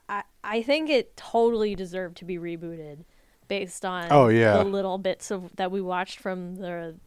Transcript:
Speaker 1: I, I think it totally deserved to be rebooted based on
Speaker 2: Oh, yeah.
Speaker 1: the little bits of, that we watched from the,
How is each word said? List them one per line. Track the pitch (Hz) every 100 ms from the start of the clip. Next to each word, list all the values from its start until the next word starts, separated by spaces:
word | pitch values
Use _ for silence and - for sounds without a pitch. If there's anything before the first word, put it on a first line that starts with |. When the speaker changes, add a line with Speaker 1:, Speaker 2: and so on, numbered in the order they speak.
| -
Speaker 1:
I, | 202 - _
I | 208 220
think | 226 294 311
it | 277 - -
totally | - 233 233 233 214
deserved | 196 185 185 180 175
to | 170
be | 180
rebooted | 170 170 170 165 151 147 175 _ _ _ -
based | 202 180 - 190
on | 180 170
Speaker 2:
Oh, | 147 123
yeah. | 113 113 101
Speaker 1:
the | 196
little | 196 196 185
bits | 190 - -
of, | 202 180 -
that | 185
we | 196
watched | 185 180 190 -
from | - 185 180 185
the, | 185 175 170 160